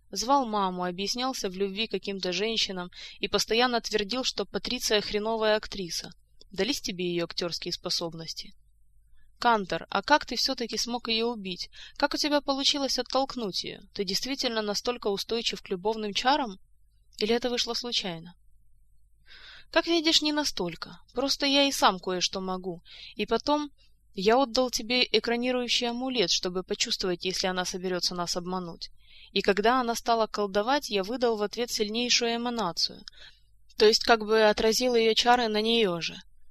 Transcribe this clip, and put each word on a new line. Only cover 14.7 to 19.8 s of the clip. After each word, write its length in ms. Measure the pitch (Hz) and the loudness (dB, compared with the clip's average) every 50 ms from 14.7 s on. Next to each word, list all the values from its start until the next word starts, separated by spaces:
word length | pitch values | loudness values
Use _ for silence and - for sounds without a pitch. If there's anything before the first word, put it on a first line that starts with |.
| 202 - - 247 247 240 - 220 | -2 -2 -2 -4 -4 -2 -2 -2
устойчив 540 | 196 190 - - 220 233 226 - - 185 | -2 -2 -2 -2 -2 -2 -2 -2 -4 -6
к 80 | - - | -6 -6
любовным 440 | 196 180 175 208 226 226 214 208 196 | -6 -4 -2 -2 -2 -2 -4 -4 -2
чарам? 460 | - - 254 277 302 277 220 190 - - _ _ - _ _ _ _ _ _ - - | 0 2 2 2 2 0 -4 -8 -12 -16 _ _ -20 _ _ _ _ _ _ -8 -4
Или 180 | 214 208 233 | 0 0 0
это 140 | 240 240 247 | 0 0 0
вышло 240 | 240 233 - 233 233 | -2 -2 -2 -2 -4
случайно?» 600 | - - 240 233 - - 196 170 165 170 175 180 _ _ - - - _ - - - - _ - - - _ _ _ _ - - - - - - - - - | -6 -4 -2 -2 -2 -2 -4 -6 -8 -10 -16 -18 _ _ -20 -20 -20 _ -20 -20 -20 -20 _ -20 -20 -20 _ _ _ _ -20 -20 -20 -20 -20 -20 -20 -8 -2
Как 160 | - 320 | 0 2